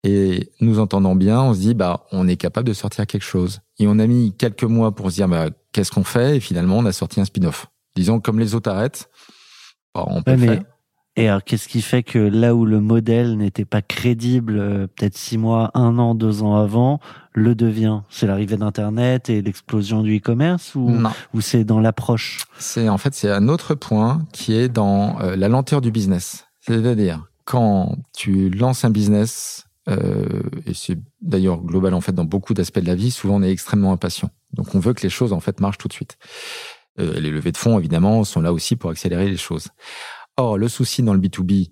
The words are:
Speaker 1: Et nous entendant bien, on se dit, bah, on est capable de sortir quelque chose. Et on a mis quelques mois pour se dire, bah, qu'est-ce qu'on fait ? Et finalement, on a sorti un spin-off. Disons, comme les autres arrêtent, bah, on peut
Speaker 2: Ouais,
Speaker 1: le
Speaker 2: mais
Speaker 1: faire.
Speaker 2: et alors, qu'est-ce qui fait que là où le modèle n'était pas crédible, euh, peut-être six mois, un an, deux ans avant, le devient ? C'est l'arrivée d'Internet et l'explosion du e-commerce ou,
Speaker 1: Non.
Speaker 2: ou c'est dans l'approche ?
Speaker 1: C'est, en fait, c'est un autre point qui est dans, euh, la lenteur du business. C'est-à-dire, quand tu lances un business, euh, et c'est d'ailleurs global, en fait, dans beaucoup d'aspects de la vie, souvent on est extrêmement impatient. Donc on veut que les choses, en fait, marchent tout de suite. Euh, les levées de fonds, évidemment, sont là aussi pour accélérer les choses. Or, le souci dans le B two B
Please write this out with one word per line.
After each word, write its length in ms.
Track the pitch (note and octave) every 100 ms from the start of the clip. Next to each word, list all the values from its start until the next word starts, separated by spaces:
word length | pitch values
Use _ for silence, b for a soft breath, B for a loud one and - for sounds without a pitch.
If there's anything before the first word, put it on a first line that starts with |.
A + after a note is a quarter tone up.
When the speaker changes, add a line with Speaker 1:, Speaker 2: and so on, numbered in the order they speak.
Speaker 1:
Et 480 | G2+ G2+ F#2+ F#2 - _
nous 180 | A2+ A2
entendant 340 | G#2 G2 F#2+
bien, 280 | F#2 F#2+ A#2
on 120 | C3
se 60 | G2+
dit, 140 | G#2
bah, 320 | A#2 F2+ F2 _
on 160 | F#2+ F#2
est 80 | F2+
capable 280 | F2 - B2
de 60 |
sortir 340 | G2+ G#2 - G#2
quelque 160 | G#2 -
chose. 340 | F#2 F2+ G2 _ _
Et 100 | G#2
on 120 | G#2+
a 80 | A2
mis 300 | B2 A2+ F#2+
quelques 260 | A#2+ G2+
mois 320 | A2+ A2+ A2 G2+
pour 140 | F#2+
se 40 | F2
dire, 120 | F#2+
bah, 220 | E2+ D#2+ - _
qu'est-ce 180 | - F#2
qu'on 140 | - F#2
fait ? 320 | A#2+ B2+ C#3+
Et 20 |
finalement, 380 | - F2 F2+ G2+
on 80 | A2+
a 80 |
sorti 260 | F2+ E2 -
un 60 | G2
spin-off. 400 | - F2 - - _ _ -
Disons, 240 | F2+ A2+
comme 180 | - A2
les 160 | A2+ A2+
autres 160 | A2+
arrêtent, 380 | G2 B2+ - - B B B B B B _ _
bah, 120 | - -
on 160 | E3+
peut 80 | C3+
Speaker 2:
Ouais, 60 | B2+
Speaker 1:
le 40 |
Speaker 2:
mais 60 | A#2+
Speaker 1:
faire. 160 | A2 - _ _ _ _ -
Speaker 2:
et 100 | A2+
alors, 160 | G2
qu'est-ce 240 | - A2 -
qui 140 | A#2+
fait 220 | - B2
que 160 | A#2 A#2+
là 360 | G#2 A2 A#2+ A#2
où 80 |
le 160 | A2+ G#2+
modèle 560 | G#2+ A#2 A#2 A#2 A#2+ A2
n'était 300 | G2+ - G2+
pas 160 | G#2+
crédible, 800 | - - B2 A#2 A#2+ B2+ A2+ G#2
euh, 280 | G2+ G2+ F#2+
peut-être 300 | - G#2 -
six 200 | - A2+
mois, 340 | A2+ A2+ A2+
un 240 | C3 A#2 A#2+
an, 160 | A#2 A2+
deux 260 | A2 G#2
ans 140 | G#2+ G#2
avant, 460 | G#2 A2+ B2+ D3 B B B A2
le 160 | A2
devient ? 460 | A2+ A#2 G#2+ A2 G#2+ G2+
C'est 180 | - G#2
l'arrivée 280 | G2 G#2 G#2+
d'Internet 760 | G#2 G2+ G#2 A2 B2 B2+ -
et 120 | G#2+
l'explosion 640 | G2+ F#2+ - A2 G2 A2+
du 140 | G#2+ G#2+
e-commerce 560 | - A#2 D#3+ F3+ - C#3
ou, 140 | A#2+
Speaker 1:
Non. 220 | A#2+ A2+ A2 -
Speaker 2:
ou 80 | A2+
c'est 240 | - A#2+ G#2+
dans 160 | A2
l'approche ? 640 | A2+ G#2+ - A2+ - - - -
Speaker 1:
C'est, 280 | - - A2
en 100 | G2
fait, 160 | C#3+
c'est 160 | - G#2
un 200 | G2+ A2
autre 260 | E3 - D3+
point 500 | - G#2+ A2+ D#3 D#3
qui 220 | - -
est 160 | A2 B2
dans, 500 | A2+ G2+ G2 G2+ -
euh, 160 | F#2 F#2+
la 140 | G2
lenteur 320 | B2 C3 D3
du 100 | A#2+
business. 540 | A2 G2 F#2 - - _ _
C'est-à-dire, 640 | - A2+ A#2 A2 G2 D#2 E2+ _
quand 540 | - B2+ A2 G2 F#2+ - - -
tu 340 | A2 F#2+ F#2+
lances 340 | F#2+ B2 B2 A#2+
un 40 |
business, 800 | G#2+ G#2 G#2 A2+ - - - _ _ -
euh, 520 | G2 - - G2 - - - -
et 80 |
c'est 240 | - - E2+ - _
d'ailleurs 400 | F#3 F#2+ F#2 E2+
global, 320 | F2 F#2 F#2+
en 60 | F2+
fait, 120 | F2
dans 100 | F2+
beaucoup 300 | E2 G2 -
d'aspects 260 | G2+ F2 -
de 80 | F2
la 80 | F2+
vie, 160 | A#2
souvent 240 | - G2 G2+
on 80 |
est 80 | F#2+
extrêmement 400 | F#2+ - G2+ G2
impatient. 380 | F#2 F2 - - _ _
Donc 200 | - F#2+ F#3+
on 40 |
veut 140 | F3
que 100 | -
les 60 | F#2
choses, 240 | - B2
en 80 | F#2
fait, 180 | - -
marchent 180 | G2 G2+
tout 120 | -
de 40 |
suite. 240 | - - - B B B B B B B -
Euh, 200 | E2 E2
les 120 | D2+
levées 200 | D2+ D#2+
de 60 | D#2
fonds, 200 | A#2 A2
évidemment, 460 | D#2+ E2 F#2+ A2
sont 160 | G2+ -
là 120 | E2
aussi 240 | E2+ - A#2+
pour 120 | E2+
accélérer 400 | D#2+ - F2 G2
les 80 | F2+
choses. 300 | - D#2+ - _ B B B B B -
Or, 200 | B2 G2+
le 120 | A2+
souci 340 | - B2 -
dans 100 | A#2
le 60 | F#2+
B 100 | F#2
two 140 | -
B 80 | F#2 G2 F2